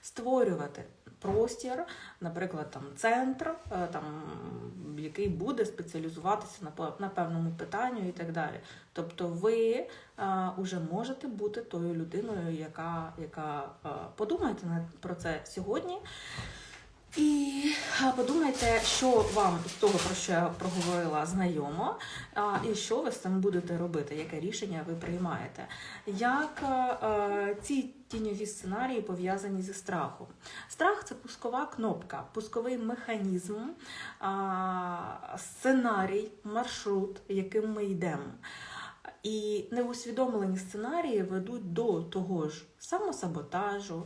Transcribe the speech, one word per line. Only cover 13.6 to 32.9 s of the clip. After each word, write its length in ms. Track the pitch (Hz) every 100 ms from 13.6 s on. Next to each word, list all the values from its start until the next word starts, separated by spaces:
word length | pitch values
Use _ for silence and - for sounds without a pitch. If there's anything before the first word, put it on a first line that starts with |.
| 139 -
е, 40 | 147 139 85 -
подумайте 500 | 208 339 294 190 175
на, 220 | 165 165 -
про 140 | 180
це 260 | 175 170 156
сьогодні. 540 | - - 190 262 349 381 - - - - - - - - - - - -
І, 560 | 302 294 277 277 294 302 - -
а, 80 | 269
подумайте, 680 | 254 247 311 294 254 233 226
що 420 | - - 262 240 202
вам 240 | 196 190 170 -
з 40 |
того, 260 | - 208 190 170
про 80 |
що 180 | 190 -
я 200 | 170 170 170
проговорила, 680 | 185 180 175 175 170 156 160
знайомо, 720 | 185 180 156 143 160 247 440 - - -
а, 240 | - 208 - 233
і 20 |
що 280 | 202 - 240
ви 80 | 302
з 100 | -
цим 200 | 190 190
будете 380 | 190 175 175 170
робити, 380 | 175 160 143 151
яке 240 | 160 156
рішення 440 | 175 214 202 165 165
ви 60 |
приймаєте. 720 | 170 170 175 175 139 - - - - - - -
Як, 560 | 190 240 277 302 -
е, 440 | 277 262 254 247 220
е, 500 | 214 202 202 202 202
ці 280 | - 277 - - -
тіньові 380 | 226 214 196 208
сценарії 540 | - 185 202 254 240
пов'язані 640 | 202 175 180 190 202 196
зі 120 | 185
страхом? 520 | 190 - 180 139 - - - - - -
Страх — 360 | - 349 415
це 100 | -
пускова 520 | - - - 240 247 294
кнопка, 580 | - 220 170 - 139 -
пусковий 460 | - 208 233 240 254
механізм, 800 | 226